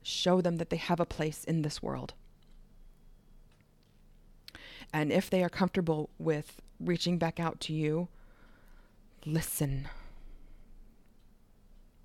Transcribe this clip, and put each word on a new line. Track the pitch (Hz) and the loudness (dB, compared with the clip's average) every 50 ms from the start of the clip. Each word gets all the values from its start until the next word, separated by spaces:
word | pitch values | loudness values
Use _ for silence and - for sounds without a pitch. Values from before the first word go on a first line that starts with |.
| - | -10
Show | - - - - 180 180 185 170 | -8 -4 0 4 6 6 6 6
them | 175 170 | 2 0
that | 165 170 - | 0 -2 -2
they | 170 | -2
have | 165 - - 175 170 | -4 0 0 2 2
a | 170 | 2
place | - - - 156 156 151 - - | 0 0 -2 -2 -2 -4 -6 -4
in | - 160 165 151 | 0 0 0 0
this | 151 - - - | 0 -2 -4 -4
world. | - 135 131 131 - - - - - - - - - - - - - - - - - - - - - - - - - - - - - - - - _ _ - - - _ - - - - - - - - - - - - - - - - - - - - | -4 -4 -4 -8 -10 -12 -16 -20 -20 -20 -20 -20 -20 -20 -20 -20 -20 -20 -20 -20 -20 -20 -20 -20 -20 -20 -20 -20 -20 -20 -20 -20 -20 -20 -20 -20 _ _ -20 -20 -20 _ -20 -20 -20 -20 -20 -20 -20 -20 -20 -20 -20 -20 -18 -18 -18 -16 -18 -14 -4 0
And | 156 151 147 | 0 2 4
if | - 185 - - | 4 4 4 4
they | - 185 180 | 2 4 4
are | 170 | 2
comfortable | - - 190 175 - 196 175 165 160 151 151 - - - | 4 2 2 4 4 2 2 2 2 0 0 -4 -8 -4
with | 160 160 156 147 151 - - - - - - - | 0 0 0 0 -2 -6 -14 -20 -20 -20 -14 -6
reaching | 170 170 175 170 - 175 180 | 0 0 0 2 2 2 2
back | 165 170 165 165 - | 2 2 0 0 0
out | 170 165 - - | -2 -2 -2 -4
to | - - 156 | -6 -4 -2
you, | 156 156 151 151 165 175 - - - - - - - - - - - - - - - - - - - - - - - - | 0 2 2 2 0 0 -4 -8 -16 -20 -20 -20 -20 -20 -20 -20 -20 -20 -20 -20 -20 -20 -20 -20 -20 -20 -20 -20 -12 -6
listen | 151 156 160 - - - - 151 139 139 135 139 - - - - - - - - - - - - - - - - - - - - - - - - - - - - - - - - - - - - - - - - - _ - | 0 0 2 2 0 0 0 0 0 0 -2 -4 -6 -8 -10 -12 -14 -16 -16 -16 -16 -16 -16 -18 -20 -18 -20 -20 -20 -20 -20 -20 -20 -20 -20 -20 -20 -20 -20 -20 -20 -20 -20 -20 -20 -20 -20 -20 -20 -20 -20 -20 -20 _ -20